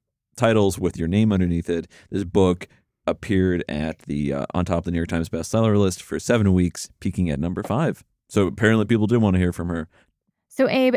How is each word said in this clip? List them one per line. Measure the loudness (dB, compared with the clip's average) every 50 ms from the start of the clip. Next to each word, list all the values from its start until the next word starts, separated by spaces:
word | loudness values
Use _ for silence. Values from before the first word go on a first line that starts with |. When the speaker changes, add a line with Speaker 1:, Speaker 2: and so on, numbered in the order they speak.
| _ _ _ _ _ _ _
Speaker 1:
titles | 0 0 2 4 4 2 2 0 -2
with | -4 -4 -4
your | -4 -4
name | 0 2 2 2 2
underneath | 2 2 2 0 0 -2 -2 -4
it. | -4 -6 -6 -10 -18 -20 _ _
This | -6 -6 -6
book | -2 2 2 4 4 2 0 -6 -16 _ _ _ _ _ _ _
appeared | -6 -6 -6 -4 -2 0 2 2 2 0 -2 -4 -6
at | -6 -6 -6 -6 -8 -10
the, | -10 -6 -4 -4 -2 -4
uh, | -4 -4 -6 -4 -4
on | -4 -2
top | 0 -2 -4
of | -2
the | -2
New | -2 -2
York | -2 -2
Times | -4 -4 -4 -4
bestseller | -6 -8 -6 -2 0 0 2 2 4 4
list | 2 2 0 -4
for | -8 -8 -8 -6
seven | 0 0 2 4 4 4 4
weeks, | 4 2 0 -2 -6 -14 -16 _ _
peaking | -8 -6 -2 -2 -2 -2
at | -2 -4
number | -4 -4 -4 -6
five. | -6 -4 -2 -2 -2 -2 -4 -6 -12 _ _ _ _ _
So | 0 0 2
apparently | 2 0 2 2 4 4 4 2
people | 2 2 2 2
do | 2 2 2
want | 4 4 4
to | 2
hear | 2 0
from | -2 -4 -6 -6
her. | -6 -6 -8 -10 _ _ _ _ _ _ _ _ _ _ _ _
Speaker 2:
So, | -2 0 0 0
Abe, | 2 2 2 2 2